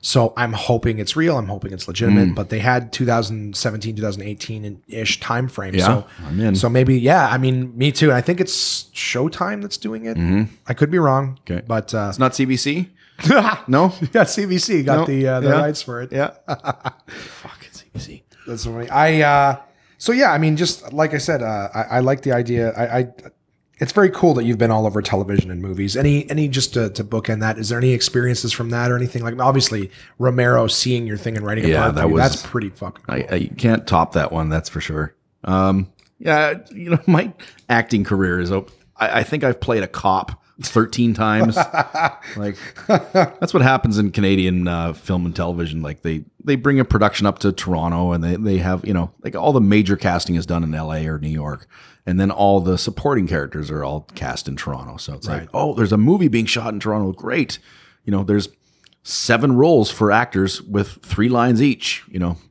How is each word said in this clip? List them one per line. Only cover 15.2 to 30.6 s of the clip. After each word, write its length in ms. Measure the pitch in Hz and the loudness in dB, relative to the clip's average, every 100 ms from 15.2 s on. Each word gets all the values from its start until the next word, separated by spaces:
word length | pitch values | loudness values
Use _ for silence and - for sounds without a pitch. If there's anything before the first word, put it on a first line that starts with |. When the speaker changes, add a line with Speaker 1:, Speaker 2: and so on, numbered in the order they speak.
| 135 | 0
Speaker 1:
uh, 120 | 131 | 0
the 80 | 139 | 2
Speaker 2:
Yeah. 100 | 147 | 2
Speaker 1:
rights 220 | 147 151 | 2 -4
for 180 | - 120 | -8 -10
it. 100 | 127 | -8
Speaker 2:
Yeah. 200 | 131 139 - - | -4 -4 -6 -10
Speaker 1:
<laughs> 0 | 147 143 - 127 - - | -8 -6 -8 -10 -12 -20
Speaker 2:
Fucking 640 | - - - - - - | -18 -18 -20 -20 -20 -20
C 120 | - _ | -20 _
B 60 | - | -16
C. 240 | - - _ _ - | -16 -18 _ _ -14
Speaker 1:
That's 180 | 117 | -10
funny. 240 | 117 113 120 | -8 -8 -2
I, 300 | 135 156 156 | 2 4 4
uh, 340 | 147 143 139 139 - _ _ _ | 4 6 4 0 -10 _ _ _
so 140 | - | -2
yeah, 200 | 240 254 | 4 4
I 60 | 151 | 4
mean, 180 | 156 151 | 2 2
just 360 | 175 - - | 0 -4 -8
like 220 | 143 156 | -2 0
I 40 | 151 | 0
said, 240 | 135 147 | -2 -2
uh, 260 | 113 107 101 | -2 -4 -4
I, 80 | 110 | -6
I 180 | 110 120 | -2 0
like 220 | 127 135 | 2 0
the 100 | 135 | 0
idea. 400 | 123 117 120 117 | 0 0 0 0
I, 260 | 107 117 120 | -2 -2 0
I, 100 | 123 - - _ _ _ _ _ | -2 -8 -20 _ _ _ _ _
it's 140 | 135 | -2
very 180 | 202 190 | 4 4
cool 240 | 190 175 | 4 2
that 100 | 131 | 4
you've 140 | 117 113 | 0 2
been 120 | 117 | 2
all 160 | 110 107 | 2 2
over 140 | 104 | -2
television 480 | 101 98 98 101 92 | -2 -2 0 0 -2
and 120 | 87 | -8
movies. 340 | 95 92 98 113 | -8 -4 -4 0
Any, 320 | 143 143 143 | 2 2 0
any, 180 | 147 147 | -2 0
just 260 | 131 131 | -2 -2
to, 160 | 127 110 | -2 -2
to 120 | 101 | -4
bookend 360 | 104 113 110 110 | -6 -4 -2 -2
that, 160 | 110 110 | -2 -4
is 120 | 110 | -4
there 80 | 120 | 0
any 140 | 127 | 2
experiences 600 | 120 - 123 123 120 117 | 2 0 0 0 -2 -4
from 180 | - 117 | -4 -4
that 200 | 120 120 | -2 -2
or 60 | 123 | -2
anything? 260 | 123 127 | -2 -4
Like, 160 | 117 120 | -8 0
obviously, 500 | 127 135 120 110 95 - - _ | 2 2 0 -2 -6 -10 -20 _
Romero 480 | 127 123 120 123 | 0 2 4 4